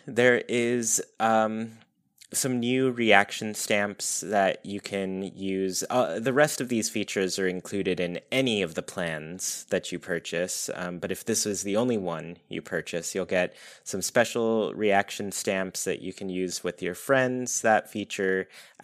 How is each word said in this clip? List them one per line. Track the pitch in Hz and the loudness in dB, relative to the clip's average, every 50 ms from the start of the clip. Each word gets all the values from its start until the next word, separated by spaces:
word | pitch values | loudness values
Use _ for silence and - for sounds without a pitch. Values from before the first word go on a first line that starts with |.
| - | -14
there | - 120 113 120 123 123 110 - - | -2 2 6 6 8 6 6 2 0
is, | 110 120 120 117 123 123 113 113 - - - - _ - | 0 0 2 2 2 0 0 0 0 -2 -2 -6 _ 0
um, | 110 113 113 110 110 110 110 110 113 113 113 - - _ _ _ _ _ _ _ - - | 2 4 4 4 4 2 0 -4 -6 -8 -10 -16 -20 _ _ _ _ _ _ _ -18 -8
some | - - - 131 127 123 | -4 -2 -2 0 0 0
new | 117 120 127 131 131 131 | 0 2 2 2 2 2
reaction | 120 120 117 110 101 98 101 - - - 113 107 107 | 2 4 6 8 10 8 8 6 0 -6 -6 -6 -4
stamps | - - - 110 104 101 104 98 - - - - - | -4 0 2 2 2 2 0 -4 -6 -6 -4 -4 -4
that | 87 85 107 101 95 92 78 - - | -2 2 4 4 4 4 2 0 -6
you | - 101 101 | -8 -8 -8
can | - - 101 98 98 95 95 95 98 - - | -6 -4 -4 -4 -2 -2 -4 -4 -6 -8 -8
use. | - 95 95 95 95 95 95 90 - - - | -6 -4 -2 -2 0 -2 -2 -2 -4 -4 0
Uh, | - 127 120 - 82 107 | 0 0 0 0 -2 -2
the | 113 135 123 | -2 0 2
rest | 143 151 151 - - | 4 2 2 2 -2
of | 131 120 | -4 -2
these | 123 113 107 | 0 -2 -2
features | - - 113 101 - - 107 95 92 - - | -2 -2 -4 -4 -2 0 0 0 0 0 0
are | 95 | -2
included | 92 90 92 - - - 101 92 95 90 87 | -2 -2 -4 -6 -6 -4 -2 -2 0 0 0
in | 90 87 87 - - _ | -2 -4 -4 -8 -6 _
any | 120 131 135 127 110 101 | 0 0 2 2 2 2
of | 92 82 80 | 0 0 -2
the | - - | -6 -8
plans | - - - 87 82 80 76 76 80 90 92 - - - - - - | -6 -6 -4 -4 -4 -4 -6 -8 -10 -10 -8 -8 -8 -8 -8 -4 -2
that | 101 90 - - | -2 -2 -2 -4
you | 90 | -8
purchase, | 85 - 92 87 82 - - - 85 90 92 - - - - - | -8 -6 -6 -6 -6 -4 -4 -2 -2 -2 -2 -4 -6 -6 -6 -6
um, | - 90 90 87 85 | -6 -6 -8 -6 -6
but | 90 92 | -6 -6
if | 92 - - | -6 -4 -4
this | - 113 - - | -2 -2 0 0
is | 107 101 92 92 | -2 -2 -4 -2
the | 101 98 | 0 0
only | 107 123 127 120 | 2 2 2 0
one | 104 92 87 82 80 80 82 87 - _ | 0 -2 -2 -4 -4 -8 -10 -12 -14 _
you | _ - 85 | _ -10 -10
purchase, | 82 - - 82 78 - - 85 82 - - | -6 -4 -4 -4 -4 -4 -6 -6 -4 -4 -4
you'll | 98 92 | -4 -2
get | - 98 92 90 90 - - - - - - _ | 0 2 2 2 0 -2 -10 -20 -20 -20 -16 _
some | - - 95 87 | -8 -6 -4 -4
special | - - 123 117 - - 123 113 113 113 110 104 80 - | 2 2 2 2 4 2 0 2 2 2 2 0 0 -2
reaction | 90 107 101 98 98 101 - - - 104 98 | 0 2 4 4 4 2 0 -4 -8 -8 -6
stamps | - - - 110 98 95 95 92 - - - | -6 -4 -2 -2 -2 -2 -2 -4 -6 -4 -4
that | 98 82 - - | -4 -4 -4 -6
you | 92 92 | -10 -10
can | - 101 95 | -8 -8 -4
use | 90 92 92 90 87 - - | -2 -2 -2 -2 -4 -4 -4
with | 90 87 - 90 | -6 -6 -4 -6
your | 87 90 | -6 -6
friends. | - - - 139 131 131 127 127 127 123 120 - - | -6 0 2 2 4 4 2 0 -4 -4 -4 -4 0
That | - 113 110 101 - - | 4 4 4 4 4 0
feature, | - 107 101 - - - 98 95 95 95 90 - - - - - _ - | -6 -8 -6 -6 -4 -2 0 0 0 0 -2 -4 -10 -20 -20 -20 _ -6